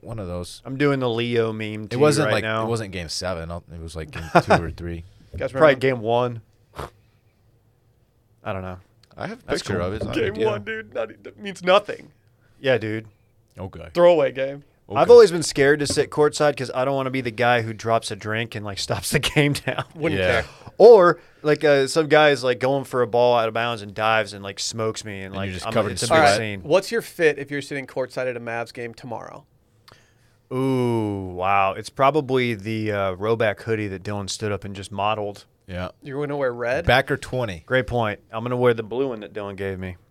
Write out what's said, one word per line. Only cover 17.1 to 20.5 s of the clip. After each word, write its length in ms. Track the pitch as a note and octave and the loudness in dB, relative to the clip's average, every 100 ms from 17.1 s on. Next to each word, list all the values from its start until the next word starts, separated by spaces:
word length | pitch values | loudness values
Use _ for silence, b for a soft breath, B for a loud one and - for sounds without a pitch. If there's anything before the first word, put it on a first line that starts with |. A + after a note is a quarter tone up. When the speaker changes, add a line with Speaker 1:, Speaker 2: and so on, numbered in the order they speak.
Speaker 2:
be 100 | C3 | -4
the 100 | A#2+ | -6
guy 320 | A2 A#2+ B2 | 0 2 2
who 100 | A2+ | 0
drops 380 | G#2+ A2+ A2+ - | -6 0 0 0
a 60 | G#2 | -10
drink 380 | G#2 G#2+ A2+ A2 | -6 -4 -4 -8
and, 80 | |
like, 140 | G#2 G2 | -10 -8
<laughs> 80 | - | -6
stops 240 | G#2+ - | -4 -2
the 80 | - | -2
game 320 | - - C#3+ | 0 2 2
down. 320 | C#3 - B2+ C#3 | 0 -4 -6 -8
Speaker 3:
Wouldn't 260 | E3 D#3 F#2+ | -6 -4 0
Speaker 1:
Yeah. 220 | F#2 F#2 | 0 0
Speaker 3:
care. 80 | F#2 | -2